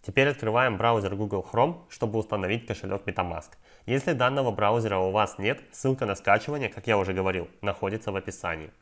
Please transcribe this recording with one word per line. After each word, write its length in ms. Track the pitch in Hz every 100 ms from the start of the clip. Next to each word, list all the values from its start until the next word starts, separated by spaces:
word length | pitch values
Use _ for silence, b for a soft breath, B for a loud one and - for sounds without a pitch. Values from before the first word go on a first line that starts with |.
Теперь 260 | - - 139
открываем 480 | 139 110 113 127 98
браузер 380 | 117 113 98
Google 340 | 98 107 98 -
Chrome, 380 | 110 139 170 -
чтобы 300 | - 113 110
установить 480 | 107 104 92 117 117
кошелёк 400 | 104 95 98 -
MetaMask. 460 | 95 90 82 - - b b -
Если 260 | 131 135
данного 380 | 143 123 139 131
браузера 480 | 101 104 117 113 95
у 140 | 95
вас 260 | 101 104 -
нет, 240 | 101 139 -
ссылка 340 | - 131 131
на 120 | 113 98
скачивание, 520 | - 107 - 147 120
как 200 | - 110
я 100 | 104
уже 160 | 95
говорил, 340 | 95 95 92 82 _
находится 480 | 101 95 98 107 -
в 60 | 98
описании. 560 | - - 90 80 78 _